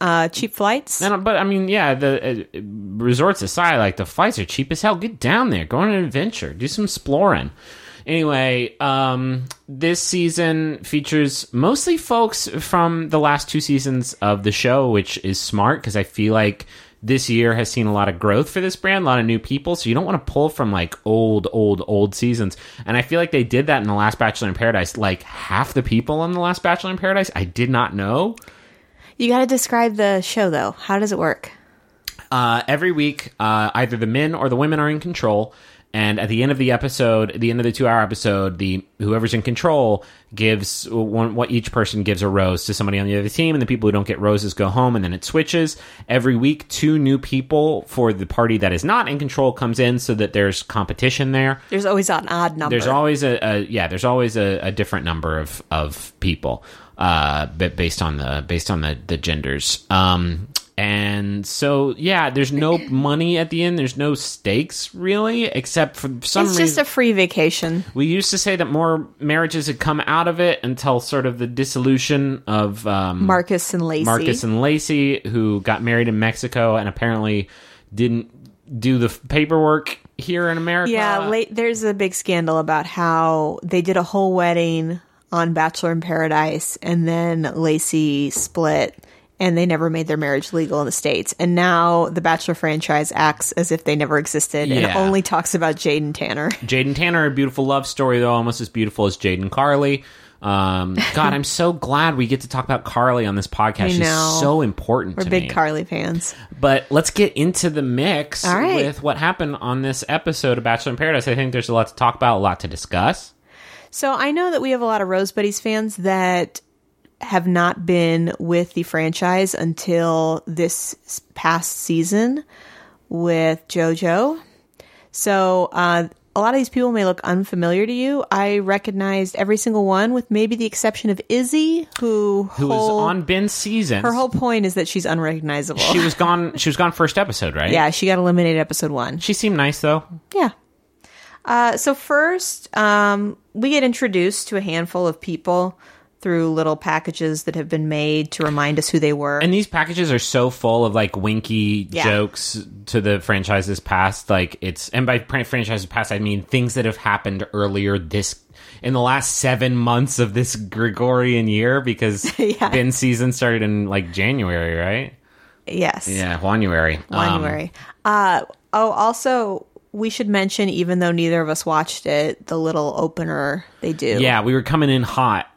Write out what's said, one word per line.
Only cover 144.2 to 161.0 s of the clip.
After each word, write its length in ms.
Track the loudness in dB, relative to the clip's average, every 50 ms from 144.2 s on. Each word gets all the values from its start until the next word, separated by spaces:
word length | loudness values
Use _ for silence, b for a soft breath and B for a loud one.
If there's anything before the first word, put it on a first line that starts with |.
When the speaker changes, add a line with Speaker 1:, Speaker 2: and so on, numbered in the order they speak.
| 2 2 0 -2 -6 -4
Speaker 1:
to 80 | -4 -4
a 40 |
handful 460 | -2 -2 -2 -2 -4 -2 -2 0 0 0
of 120 | -2 -4
people 600 | -6 -8 -8 -4 -2 0 2 2 2 0 -4 B B B B B B B B _
through 320 | -2 0 0 2 2 2
little 240 | 2 0 0 0 0
packages 680 | -2 0 0 0 0 -2 -4 -6 -4 -4 -4 -4 -4 -6
that 120 | -6 -6
have 140 | -6 -4 -4
been 180 | -2 -2 -2 -2
made 440 | -2 -2 0 0 0 0 -2 -4
to 120 | -4 -4 -2
remind 360 | -2 0 0 0 2 0 0
us 100 | 0 0
who 100 | 0 2
they 140 | 2 2 0
were. 260 | 0 -2 -2 0 0
Speaker 2:
And 140 | 2 2 2
these 140 | 2 0 0
packages 440 | 0 -2 -2 -2 0 -2 0 2
are 80 | 2 0
so 300 | 0 0 2 2 2 2
full 340 | 0 -2 0 2 2 4 2
of, 100 | 2 2
like, 200 | 2 0 0 -2
winky 720 | -2 -2 0 0 0 -2 -2 0 0 2 2 0 0 -2 -4
Speaker 1:
Yeah. 120 | -4 0 0
Speaker 2:
jokes 560 | 2 2 2 0 -2 -4 -8 -8 -8 -8 -8 -10 -12 -18 -18 -12 -2
to 120 | -2 0
the 200 | 2 2 0 0
franchise's 580 | 0 0 0 0 0 0 0 0 0 -2 -4 -6
past. 500 | -4 -2 2 2 2 2 0 -4 -2 0
Like, 280 | 2 2 2 0 -4 -8
it's, 300 | -8 -8 -8 -8 -10 -6
and 160 | -2 -2 0
by 140 | 0 0 0
fran-, 260 | -2 -4 -6 -6 -4
franchise's 400 | -2 -4 -4 -2 -2 -4 -4 -6
past, 260 | -4 -4 -4 -4 -2
I 60 | -2 -2
mean 220 | -2 -2 -2 -4
things 320 | -4 -2 0 0 0 0 -2
that 120 | -2 -2
have 120 | -2 -2 -2
happened 480 | 0 0 0 0 -2 -4 -6 -6 -8 -6 -2
earlier 460 | -2 -2 0 0 0 0 0 0 -2
this, 360 | -2 -4 -4 -4 -4 -4 -8 -10 _ _ B B B B B B
in 120 | B -2 0
the 60 | 2
last 360 | 2 2 2 2 0 -2 -4 0
seven 380 | 0 0 2 2 2 0 2
months 420 | 2 2 2 2 2 2 0 0 0
of 140 | 0 0 2
this 220 | -2 -2 -2 -4
Gregorian 920 | -6 -8 -8 -4 -2 -2 -2 0 0